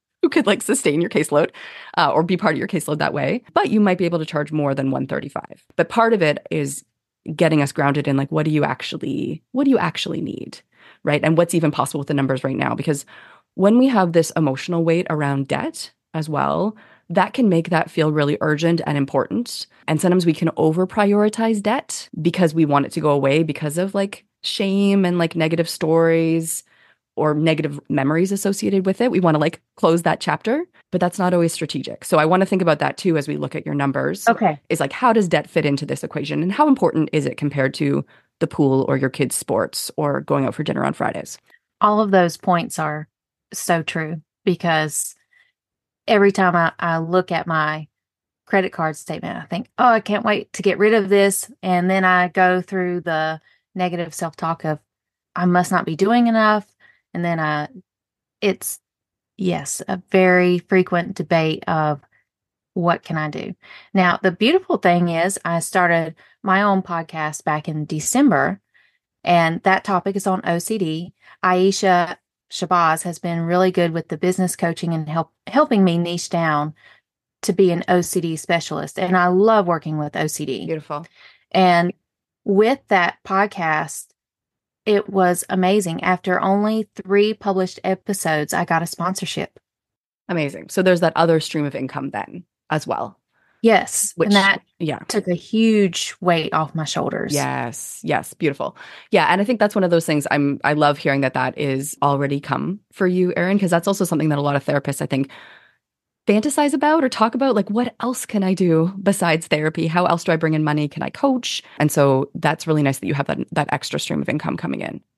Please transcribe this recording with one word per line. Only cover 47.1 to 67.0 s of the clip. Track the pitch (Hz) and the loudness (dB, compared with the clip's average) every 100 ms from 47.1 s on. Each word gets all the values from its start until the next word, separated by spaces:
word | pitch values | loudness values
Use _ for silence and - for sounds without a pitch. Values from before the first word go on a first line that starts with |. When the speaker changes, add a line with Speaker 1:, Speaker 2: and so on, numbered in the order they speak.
| 185 180 | 0 0
Speaker 2:
at | 170 170 | -4 -2
my | 160 151 156 156 _ _ _ _ _ - | -2 -2 -4 -10 _ _ _ _ _ -2
credit | 196 185 | 0 0
card | - 160 151 | -2 -6 -6
statement, | - 156 165 170 | -12 -10 -10 -10
I | - | -8
think, | 175 - - | -8 -8 2
"Oh, | 247 | 4
I | 226 | 4
can't | 214 208 | 0 -2
wait | 214 208 - | 0 -2 -4
to | - | -2
get | 190 180 | 0 2
rid | 208 | 4
of | 220 196 | 4 4
this." | 202 196 190 - - | 4 4 0 -8 -10
And | 190 180 185 | -2 0 2
then | 190 | 2
I | 185 180 180 | 4 2 2
go | 190 185 185 | 2 4 2
through | 180 190 180 175 | -2 -4 -2 -4
the | 170 160 156 160 _ _ _ | -4 -2 -2 -6 _ _ _
negative | 185 180 175 170 | -4 -4 -4 -8
self-talk | - 165 - 165 160 | -8 -10 -6 -6 -4
of, | 160 151 _ _ _ _ _ - | -4 -6 _ _ _ _ _ -2
"I | |
must | 180 180 180 | 2 2 2
not | 185 | 0
be | - 156 | -2 0
doing | 196 240 233 | 2 4 4
enough." | 220 214 214 - _ _ _ _ | 4 2 2 -2 _ _ _ _
And | 175 | -6
then | 170 165 | -4 -2
I, | 156 147 147 - _ _ _ _ _ - | -2 -2 -6 -12 _ _ _ _ _ -4
it's, | 208 - - - _ _ _ _ _ - | -2 -2 -8 -12 _ _ _ _ _ -6
yes, | 185 165 143 - - | -4 -2 -6 -10 -6
a | 185 - | -8 0
very | 190 185 180 180 175 | 4 6 4 4 2
frequent | - 190 180 175 170 - | 2 2 2 0 -4 -8
debate | 160 165 160 156 - | -2 0 0 -2 -2
of, | 160 151 143 _ _ _ _ _ _ _ | 0 0 -2 _ _ _ _ _ _ _
"What | 185 170 - | -2 0 0
can | - 160 | -4 -6
I | 156 | -6
do?" | - - - - - - | -8 -12 -14 -18 -20 -4
Now, | 196 175 - | 2 2 2
the | 190 | 0
beautiful | 175 226 370 370 277 | 2 2 2 0 0
thing | 180 175 175 | 2 2 2
is | 165 180 - | 0 -2 -2
I | 165 170 | -4 -4
started | - 185 175 165 165 - _ _ | 0 2 4 2 -2 -10 _ _
my | 202 190 | 0 2
own | 208 190 | 2 0
podcast | 185 165 | -2 -8